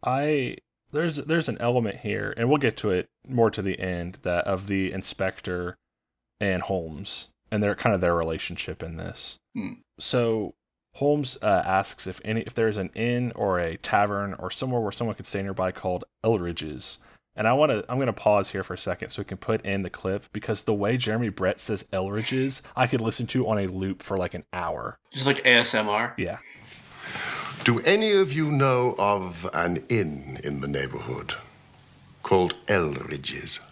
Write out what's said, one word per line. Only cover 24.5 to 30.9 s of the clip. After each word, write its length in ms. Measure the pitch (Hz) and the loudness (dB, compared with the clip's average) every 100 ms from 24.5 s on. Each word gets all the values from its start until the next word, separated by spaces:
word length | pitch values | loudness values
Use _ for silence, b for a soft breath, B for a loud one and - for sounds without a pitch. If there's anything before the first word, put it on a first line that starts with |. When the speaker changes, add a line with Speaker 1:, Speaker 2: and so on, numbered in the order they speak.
Speaker 1:
hour. 460 | 90 85 78 - - _ | -6 -4 -4 -8 -12 _
Speaker 2:
Just 120 | 139 135 | -2 0
like 140 | 135 127 | 2 6
A 80 | |
S 200 | 120 117 | 6 6
M 140 | 113 107 | 0 0
R? 260 | 104 120 - | 0 -2 -4
Speaker 1:
Yeah. 220 | 87 - - - - - - - B B B B B B | -6 -6 -14 -20 -20 -20 -20 -18 B B B B B B
Speaker 3:
Do 160 | - 117 | 2 4
any 300 | 123 202 220 | 6 4 6
of 200 | 202 180 | 4 4
you 160 | 143 151 | 2 2
know 440 | 147 139 127 123 - | 4 4 4 2 2
of 520 | 101 101 92 85 92 | 2 2 0 -6 -6
an 300 | - 87 87 - | -2 0 0 0
inn 500 | 117 87 71 69 64 | 0 0 -4 -10 -10
in 160 | 71 71 | -6 -6
the 80 | 69 | -4
neighborhood 680 | 69 67 | -4 -4